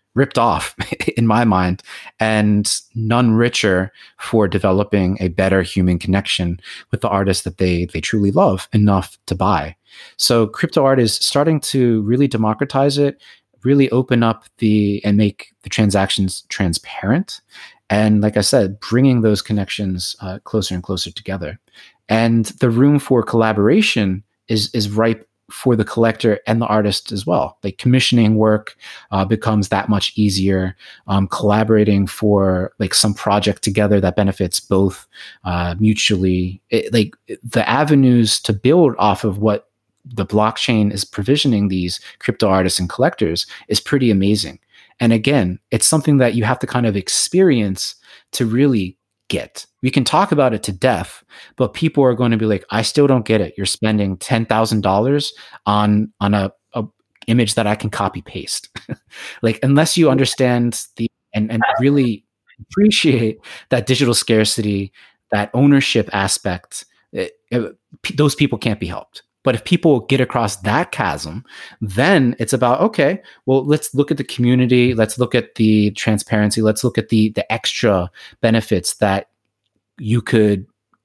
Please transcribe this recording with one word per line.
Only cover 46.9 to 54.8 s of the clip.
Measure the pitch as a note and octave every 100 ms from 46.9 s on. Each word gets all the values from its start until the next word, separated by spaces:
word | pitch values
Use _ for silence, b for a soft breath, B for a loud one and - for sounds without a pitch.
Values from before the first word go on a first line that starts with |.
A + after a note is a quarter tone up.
| G2
experience | - - - F3+ F#3+ B2 G2+ F#2+ - - b b b
to | - A#2
really | A#2 C#3+ A2+ F#2 - _ _ -
get. | - - - - -
We | B2+
can | C#3+
talk | B2 D#3 G3
about | D3 B2+
it | A2
to | -
death, | F#2 C3 G2+ - - _ B B -
but | B2+
people | - D#3+ D3
are | C3
going | A#2 A#2+
to | A2+
be | G#2+
like, | G2 -
"I | G#2
still | A2+ - C#3
don't | B2+
get | G#2+ A2
it. | E2+ -
You're | F#2+
spending | - A2 G#2+ G2+ F#2
ten | - A2+ A2+
thousand | A2 A2 A2